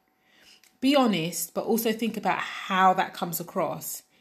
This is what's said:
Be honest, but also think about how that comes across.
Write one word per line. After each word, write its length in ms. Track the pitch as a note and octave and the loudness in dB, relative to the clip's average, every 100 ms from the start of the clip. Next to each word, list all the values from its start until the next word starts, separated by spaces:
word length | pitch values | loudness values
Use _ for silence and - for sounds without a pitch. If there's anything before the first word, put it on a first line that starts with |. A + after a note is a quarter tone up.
| _ _ _ _ - _ _ _ | _ _ _ _ -20 _ _ _
Be 160 | C4+ C#4+ | 2 4
honest, 580 | A#3+ F3 E3 E3+ - | 4 2 -2 -4 -6
but 100 | - | -4
also 280 | - A3+ A3+ | 0 0 0
think 240 | A3 A3+ G#3 | -2 -2 -2
about 220 | F#3+ - | -2 -2
how 540 | - - - F#3 F#3+ | -4 -8 -2 4 6
that 200 | F#3 F3 | 4 0
comes 240 | - F3 E3 | -4 -6 -6
across. 640 | F3 F#3+ D3 D#3 - - - _ | -6 -4 -4 -4 -10 -12 -16 _